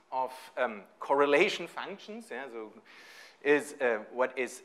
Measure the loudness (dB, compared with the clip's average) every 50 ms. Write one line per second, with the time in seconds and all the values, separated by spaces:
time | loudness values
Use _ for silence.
0 | _ _ -4 -4 -4 -4 -6 -12 -18 -10 -4 -2 -2 -2 -2 -8 -12 -16 _ _
1 | -2 2 4 4 6 6 6 4 4 2 0 -4 -8 -10 -10 -10 -10 -10 -10 -12
2 | -14 -14 -14 -14 -14 -12 -12 -10 -10 -10 -10 -12 -12 -12 -16 -20 -20 -20 -20 -20
3 | -20 -20 -20 -20 -20 -20 -20 _ 4 4 4 4 4 -2 -4 -2 0 0 0 0
4 | -4 -6 -2 0 0 0 0 -4 -4 -4 -6 -12